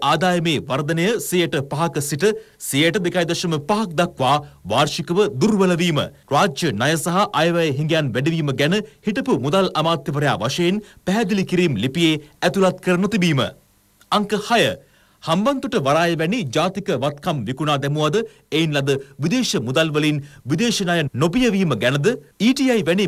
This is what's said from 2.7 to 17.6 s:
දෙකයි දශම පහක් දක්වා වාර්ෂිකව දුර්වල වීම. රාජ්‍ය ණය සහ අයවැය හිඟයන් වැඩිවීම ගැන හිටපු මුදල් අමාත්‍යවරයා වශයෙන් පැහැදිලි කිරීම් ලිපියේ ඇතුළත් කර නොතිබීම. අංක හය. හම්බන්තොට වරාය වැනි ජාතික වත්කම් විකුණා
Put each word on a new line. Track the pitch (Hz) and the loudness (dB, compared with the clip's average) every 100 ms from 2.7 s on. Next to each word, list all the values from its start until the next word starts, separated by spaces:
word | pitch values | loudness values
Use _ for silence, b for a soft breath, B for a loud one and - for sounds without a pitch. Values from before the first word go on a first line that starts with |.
| 135 165 208 | 0 2 2
දෙකයි | 175 180 | 0 0
දශම | 170 170 180 156 143 | -2 -2 -2 -2 0
පහක් | 208 208 160 | 0 0 -2
දක්වා | 170 - 127 147 B B 90 | -2 0 2 2 B B -2
වාර්ෂිකව | 117 151 - - 175 185 123 | 0 0 -2 -2 0 0 2
දුර්වල | 220 208 185 170 | 2 4 2 2
වීම. | 175 143 92 b - | 0 0 -4 b -2
රාජ්‍ය | 143 190 135 113 | 0 0 0 -2
ණය | 101 135 160 | 0 0 0
සහ | 175 180 - | 0 0 0
අයවැය | 147 165 170 160 | 2 2 2 0
හිඟයන් | 131 156 160 139 | 0 0 0 0
වැඩිවීම | 113 151 165 147 131 | 0 0 0 -2 0
ගැන | 147 208 214 B - | 0 0 -4 B -4
හිටපු | 247 262 143 | -4 -2 -2
මුදල් | 135 190 185 | 0 0 2
අමාත්‍යවරයා | 156 160 165 - 147 143 98 | 0 0 -2 -2 -2 0 0
වශයෙන් | 117 175 175 208 B B - | -2 0 0 -2 B B -2
පැහැදිලි | 208 202 202 180 | -2 0 0 0
කිරීම් | 180 175 107 | 0 0 0
ලිපියේ | 127 165 160 156 B B | -2 0 0 0 B B
ඇතුළත් | 180 190 185 185 | -2 2 2 2
කර | 180 180 | 0 0
නොතිබීම. | 202 214 170 139 101 - _ _ _ _ _ | 0 0 2 2 0 -6 _ _ _ _ _
අංක | 202 208 208 | -2 0 -4
හය. | 208 233 127 - b b b b | 2 2 2 0 b b b b
හම්බන්තොට | - 170 226 269 277 180 | -2 0 2 0 -2 0
වරාය | 135 151 170 165 | 2 2 2 0
වැනි | 165 247 139 | 0 -2 -2
ජාතික | 151 180 196 196 135 | 0 0 -2 -4 -2
වත්කම් | 143 143 185 156 | -2 -4 -4 -4
විකුණා | 107 131 | -4 -4